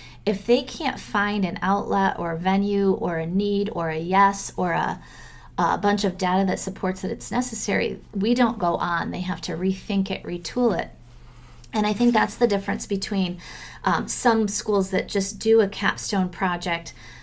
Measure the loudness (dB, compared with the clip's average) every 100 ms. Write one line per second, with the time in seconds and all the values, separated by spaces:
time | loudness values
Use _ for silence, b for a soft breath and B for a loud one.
0 | B B -2 -2 4 2 2 -4 -4 -4
1 | -4 -2 0 0 0 0 0 0 2 2
2 | 2 0 -4 -2 2 2 2 2 4 2
3 | 0 -2 0 0 2 0 0 -2 -2 -2
4 | 2 6 6 4 -6 -2 0 0 0 -4
5 | B B B B B 0 0 2 2 2
6 | 0 0 0 2 2 0 -4 -4 -4 -2
7 | -6 -6 -4 -4 -4 -4 -2 0 -2 -4
8 | -8 -2 2 4 2 2 -2 0 -2 -2
9 | -4 -6 -6 -6 -6 -2 -2 -2 -2 -2
10 | 0 -4 -6 -8 -4 0 2 2 -4 -12
11 | -20 B B B B B -6 -2 0 4
12 | 4 4 2 2 2 2 -2 -4 -2 -4
13 | -2 -2 -2 -4 B B B B 0 0
14 | 0 2 4 4 2 -2 0 0 2 -2
15 | 0 -2 -2 -2 4 6 6 2 -2 -2
16 | -2 0 0 -2 -2 -2 -4 -4 -6 -16
17 | B B